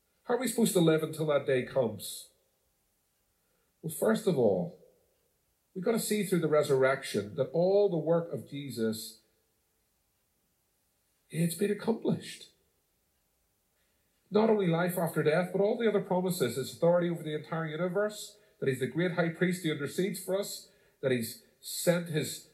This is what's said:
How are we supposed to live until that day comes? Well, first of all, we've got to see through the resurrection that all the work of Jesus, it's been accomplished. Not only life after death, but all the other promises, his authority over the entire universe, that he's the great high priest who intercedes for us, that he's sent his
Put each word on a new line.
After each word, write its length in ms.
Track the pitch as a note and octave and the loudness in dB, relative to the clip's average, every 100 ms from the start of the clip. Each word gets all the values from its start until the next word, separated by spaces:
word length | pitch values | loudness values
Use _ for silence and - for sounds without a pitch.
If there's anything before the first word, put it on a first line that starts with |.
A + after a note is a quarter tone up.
| _ _ - | _ _ -4
How 80 | |
are 60 | A#3+ | -2
we 100 | C4 | 0
supposed 240 | - G3 | 2 4
to 80 | F#3 | 6
live 200 | D#3+ D#3 | 6 4
until 260 | D#3 - D#3 | 0 -2 0
that 200 | C#3+ C3 | 0 2
day 160 | C3 | 0
comes? 640 | A#2 C3+ A2+ G#2 - - - _ _ _ _ _ _ _ _ _ _ _ _ _ _ _ | 0 0 0 -2 -12 -14 -18 _ _ _ _ _ _ _ _ _ _ _ _ _ _ _
Well, 120 | E3 - | -10 -2
first 300 | A3 G#3+ G3 | 0 0 0
of 100 | C#3+ | 2
all, 400 | A2 F#2 E2+ - _ _ _ _ _ _ _ _ _ | 4 2 -2 -8 _ _ _ _ _ _ _ _ _
we've 120 | F#3+ F3+ | -6 -2
got 80 | |
to 60 | A#3 | -2
see 260 | - G#3 F3+ | 0 -2 0
through 140 | F3 | 0
the 100 | D#3 | 2
resurrection 840 | D3+ C#3+ C3 C3 C3+ - G#2+ G2+ B2 | 2 4 4 4 2 -2 -4 -4 -4
that 160 | C3+ | -2
all 360 | E3 F#3 G3+ G3+ | 0 2 4 4
the 80 | E3+ | 2
work 360 | D3+ E3 E3 | 2 0 0
of 160 | C3 - | -8 -10
Jesus, 720 | C#3 C#3+ A#2 A2 A2 - - _ _ _ _ _ _ _ _ _ _ _ _ _ _ _ _ _ _ _ _ _ | -12 -8 -2 -2 -2 -8 -18 _ _ _ _ _ _ _ _ _ _ _ _ _ _ _ _ _ _ _ _ _
it's 260 | D#3 E3+ - | -2 -2 0
been 160 | G3+ | -2
accomplished. 800 | G#3 - A3 B3+ F3+ - - - _ _ _ _ _ _ _ _ _ _ _ _ _ _ _ _ _ - | -2 -2 -2 -2 -4 -6 -16 -20 _ _ _ _ _ _ _ _ _ _ _ _ _ _ _ _ _ -2
Not 200 | G3+ A3 | 2 4
only 180 | G#3+ F3+ | 4 4
life 300 | E3 F3+ F#3 | 2 0 0
after 260 | E3 D#3+ | -2 0
death, 260 | D3+ E3 F3+ | 2 2 2
but 80 | F#3+ | 2
all 160 | G3+ A#3 | 2 2
the 100 | A3+ | 2
other 140 | G3 | 2
promises, 560 | - F#3 F#3 F3 B2 A#2+ | 2 0 0 0 0 -2
his 160 | B2 | -8
authority 360 | - E3+ F3 F3 | 0 4 4 2
over 140 | E3 | -2
the 120 | D3+ D3+ | -6 -8
entire 320 | D3 E3 D#3+ | -6 -6 -6
universe, 680 | D#3 F3+ F3+ G#3 - - - _ - | -4 -2 0 -2 -4 -16 -18 _ -6
that 80 | C3+ | -2
he's 140 | C3 | -2
the 60 | B2 | -2
great 260 | D#3+ F3+ | 0 0
high 160 | E3+ E3 | 0 -2
priest 340 | - F3+ F3 | 0 0 0
who 80 | D#3+ | -2
intercedes 500 | C#3 C#3 - F#3+ F3 | -4 -4 -2 -2 -4
for 160 | - F#3+ | -4 -4
us, 300 | G3+ - - _ _ _ | -4 -10 -18 _ _ _
that 100 | C3+ | -2
he's 320 | B2+ G#2+ - _ _ | 0 -2 -10 _ _
sent 480 | - - - F3 E3+ | -12 -4 0 0 0
his 400 | D3 B2+ - - | -4 -4 -8 -16